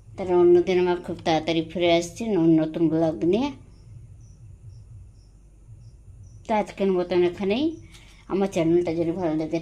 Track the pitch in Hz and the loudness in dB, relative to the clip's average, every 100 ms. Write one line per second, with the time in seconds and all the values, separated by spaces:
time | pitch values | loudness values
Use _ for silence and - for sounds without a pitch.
0 | - - 185 175 175 175 170 180 180 175 | -18 -10 0 4 6 6 4 2 2 -2
1 | 175 165 180 156 160 165 165 180 175 170 | -6 -6 -2 0 0 -2 -4 0 2 2
2 | 170 - 226 190 165 160 160 170 165 160 | 0 -8 -2 2 4 4 2 0 0 2
3 | 165 160 160 202 285 - - - - - | -2 0 0 0 -2 -6 -18 -20 -20 -20
4 | - - - - - - - - - - | -20 -20 -20 -20 -20 -20 -20 -20 -20 -20
5 | - - - - - - - - - - | -20 -20 -20 -20 -20 -20 -20 -20 -20 -20
6 | - - - - - 214 196 - 196 180 | -20 -20 -20 -16 -4 -2 -2 -2 0 0
7 | 175 180 175 175 196 226 320 311 - - | 0 2 0 0 -2 -2 -2 -4 -14 -20
8 | - - - 190 196 185 160 175 170 160 | -20 -20 -6 -2 -2 0 2 2 0 -2
9 | 165 185 170 156 156 165 | -4 -4 -2 -2 -4 -4